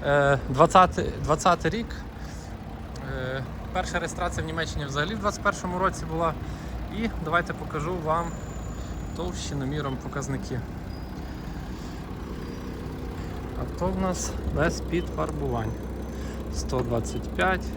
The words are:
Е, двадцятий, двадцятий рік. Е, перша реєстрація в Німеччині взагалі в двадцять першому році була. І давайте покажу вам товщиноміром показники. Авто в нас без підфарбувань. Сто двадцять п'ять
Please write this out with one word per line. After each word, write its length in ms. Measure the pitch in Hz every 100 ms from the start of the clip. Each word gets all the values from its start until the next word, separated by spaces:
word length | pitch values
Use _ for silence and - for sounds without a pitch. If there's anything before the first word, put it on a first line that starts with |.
Е, 360 | 143 143 139 139 -
двадцятий, 600 | 131 165 185 180 - - -
двадцятий 480 | - 156 190 170 160
рік. 160 | 214 233 - - - - - - - - - - - 135 135
Е, 280 | 127 131 127 - -
перша 260 | 185 185 175
реєстрація 440 | 165 - 180 -
в 20 | 160
Німеччині 400 | 165 156 - 143
взагалі 300 | 143 160 220
в 40 |
двадцять 240 | 202 -
першому 360 | 202 196 185 180
році 260 | 185 - 160
була. 280 | 160 165 151 - - - - - 202
І 120 | 226 -
давайте 300 | 156 170 170
покажу 420 | - 151 156 151 180 156
вам 200 | 160 170 - - - - - - - - -
товщиноміром 840 | 180 180 - 147 131 147 139 131
показники. 640 | - 143 131 131 - 123 - - - - - - - - - - - - - - - - - - - - - - - - - - - - - -
Авто 260 | 131 - 180
в 140 | 190
нас 300 | 190 180 - - - 135
без 260 | 160 156
підфарбувань. 920 | - 170 170 - 156 151 139 120 110 110 - - - - - - -
Сто 260 | - - 127
двадцять 500 | 120 117 110 117 -
п'ять 360 | - 180 185 -